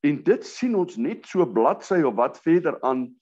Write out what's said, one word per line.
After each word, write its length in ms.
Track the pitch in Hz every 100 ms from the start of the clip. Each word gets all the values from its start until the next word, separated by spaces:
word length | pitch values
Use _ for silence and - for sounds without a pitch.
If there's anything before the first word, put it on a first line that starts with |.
En 200 | 147 139
dit 220 | 151 254 -
sien 280 | - 254 214
ons 180 | 180 110
net 300 | 127 220 -
so 180 | 185 156
bladsy 540 | 104 120 190 - 185 139
of 80 | 104
wat 200 | 127 -
verder 360 | - 170 165 113
aan 260 | 127 131 123 -